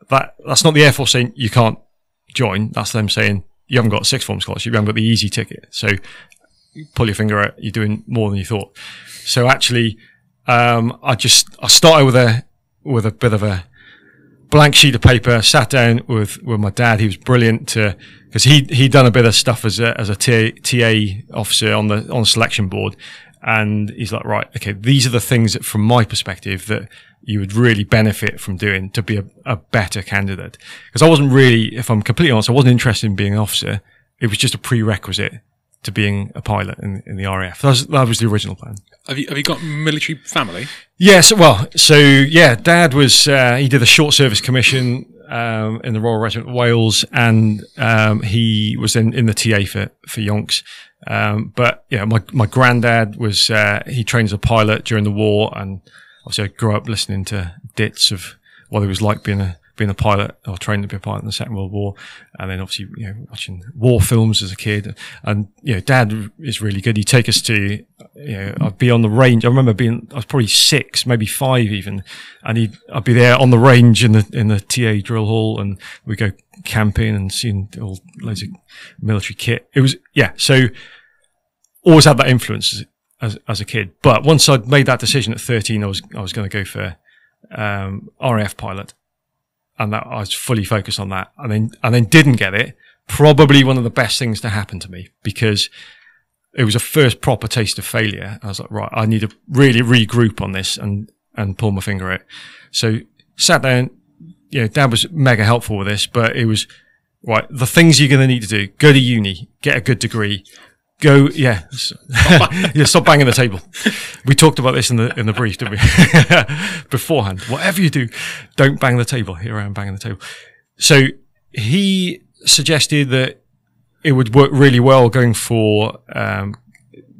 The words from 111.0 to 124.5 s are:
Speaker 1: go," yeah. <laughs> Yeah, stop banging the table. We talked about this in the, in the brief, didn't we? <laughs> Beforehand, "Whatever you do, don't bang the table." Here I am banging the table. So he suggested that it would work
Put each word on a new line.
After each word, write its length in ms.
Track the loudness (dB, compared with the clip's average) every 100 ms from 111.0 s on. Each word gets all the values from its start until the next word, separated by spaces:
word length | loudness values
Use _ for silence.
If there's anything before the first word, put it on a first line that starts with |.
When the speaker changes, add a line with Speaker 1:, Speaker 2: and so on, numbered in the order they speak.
Speaker 1:
go," 280 | 4 6 6
yeah. 340 | 2 -2 -2 -6
<laughs> 1040 | -10 -10 -12 -6 2 4 6 4 0 -2
Yeah, 120 | 2
stop 200 | 2 4
banging 220 | 4 4 4
the 60 |
table. 280 | 2 0 -4 -14 -8 -6 -6 -10 -6
We 120 | 0 4
talked 240 | 4 4
about 140 | -2
this 160 | -2 0
in 60 | 0
the, 220 | -2 -2
in 80 | -4
the 60 |
brief, 260 | -2 -4 -4
didn't 140 | -6
we? 60 | 2 4 6 6 6 6 4 2 -4 -8 -10
<laughs> 40 | -8
Beforehand, 520 | -8 -2 -2 -2 -6
"Whatever 400 | -8 -4 -4 0
you 80 | 0
do, 180 | 0 -4 -8 -14 -14 -8
don't 240 | 0 0 2
bang 180 | 0 0
the 80 |
table." 300 | -2 -4 -8
Here 220 | -10 -10 -8
I 80 |
am 80 | -8
banging 220 | -8 -10
the 60 | -10
table. 200 | -10 -12 -16 -20 -20 _ _ -4
So 280 | 2 4 4 -2 _ _ _
he 720 | -8 -2 0 0 0 -2 -6 _ _
suggested 640 | -2 0 0 0 0 0 0
that 320 | 0 -2 -6 _ _ _ _ _ _
it 100 | 0
would 220 | 0 2
work 160 | 4 4